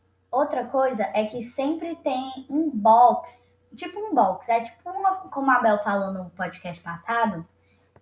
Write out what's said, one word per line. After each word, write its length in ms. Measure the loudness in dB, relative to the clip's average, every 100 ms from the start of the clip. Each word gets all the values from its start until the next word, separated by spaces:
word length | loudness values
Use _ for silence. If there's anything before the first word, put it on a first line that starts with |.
| _ _ _
outra 340 | -2 0 -2
coisa 440 | -2 0 0 0 -2
é 100 | -2
que 180 | -2 -4
sempre 520 | -10 -4 -2 -2 -6 -6
tem 500 | -4 -4 -6 -12 -6
um 180 | -2 -2
box, 880 | 2 6 8 8 6 -4 -16 -20 _ _
tipo 240 | -14 -12 -10
um 160 | -2
box, 340 | 2 2 0 -2
é 120 | -2
tipo 300 | -2 -14 -12
uma, 260 | -2 -2 -2 -6
como 220 | -2 2
a 100 | 4
Bel 180 | 4 0
falou 340 | 0 -2 -2
no 160 | -8 -10
podcast 520 | -10 -10 -10 -14 -14
passado, 640 | -12 -10 -4 -2 -2 -2 -10 _ _ _ _ _